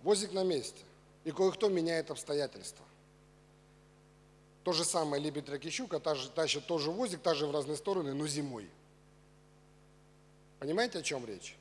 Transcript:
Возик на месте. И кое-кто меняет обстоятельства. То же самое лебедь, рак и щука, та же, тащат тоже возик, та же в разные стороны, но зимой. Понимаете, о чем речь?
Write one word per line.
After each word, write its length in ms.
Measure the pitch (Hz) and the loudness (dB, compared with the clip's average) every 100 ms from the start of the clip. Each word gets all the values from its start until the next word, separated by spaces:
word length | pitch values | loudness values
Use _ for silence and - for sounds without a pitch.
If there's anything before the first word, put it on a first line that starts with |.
Возик 300 | 147 202 208 | 4 4 2
на 100 | 190 | 0
месте. 400 | 185 151 - - - - - - | 2 2 -2 -12 -20 -20 -20 -10
И 60 | 160 | -6
кое-кто 380 | 151 190 185 214 | 2 2 4 4
меняет 420 | 180 165 165 156 | 4 2 0 -2
обстоятельства. 720 | 143 - 147 135 101 90 - - - - - - - - - - - - - - - - - - - | -8 -2 -2 -2 -6 -14 -14 -20 -20 -20 -20 -20 -20 -20 -20 -20 -20 -20 -20 -20 -20 -20 -20 -20 -4
То 80 | - | 0
же 120 | 165 | 2
самое 380 | 170 175 151 143 | 4 2 2 0
лебедь, 260 | 151 147 135 | 0 -4 -6
рак 160 | 143 | -8
и 60 | 156 | -4
щука, 300 | 156 247 156 | -6 -2 -2
та 160 | 156 143 | 0 0
же, 120 | 131 | -2
тащат 360 | - 156 147 147 | 0 0 0 0
тоже 240 | 170 147 | 0 0
возик, 300 | 185 247 170 | 0 -2 0
та 140 | 175 | 2
же 120 | 147 147 | 2 2
в 60 | |
разные 240 | 147 139 147 | 0 -2 -4
стороны, 380 | - 190 143 | 0 0 0
но 120 | 139 151 | 0 0
зимой. 420 | 143 143 117 90 - - - - - - - - - - - - - - - - - - - | -2 -2 -6 -10 -18 -20 -20 -20 -20 -20 -20 -20 -20 -20 -20 -20 -20 -20 -20 -20 -20 -20 -8
Понимаете, 400 | 139 180 240 180 | 0 2 2 0
о 40 | |
чем 220 | 139 139 | -4 -4
речь? 320 | 117 92 - - | -6 -10 -12 -16